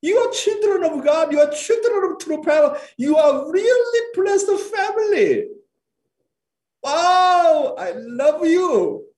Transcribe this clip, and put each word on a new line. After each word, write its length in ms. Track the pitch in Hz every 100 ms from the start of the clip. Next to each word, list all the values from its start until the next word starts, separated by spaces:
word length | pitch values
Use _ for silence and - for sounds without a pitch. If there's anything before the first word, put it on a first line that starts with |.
You 140 | 302 440
are 140 | 480
children 520 | - - 415 427 381
of 200 | 339 302
God. 280 | 277 311 320
You 80 | 294
are 120 | 294
children 600 | 294 - 453 453 415 370
of 80 | 320
true 240 | - 302
power. 340 | 320 302 294 294 - _
You 200 | 262 302
are 340 | 294 269 285
really 600 | 349 440 494 466 466 453 -
blessed 440 | 392 392 403 392 - 415
family. 720 | 403 427 427 381 185 117 - - _ _ _ _ _ _ _ _ _ _ _ _
Wow, 920 | 269 302 349 370 370 359 339 311 269 -
I 140 | 185 208
love 500 | 226 240 285 302 320
you. 600 | 339 370 240 175 - -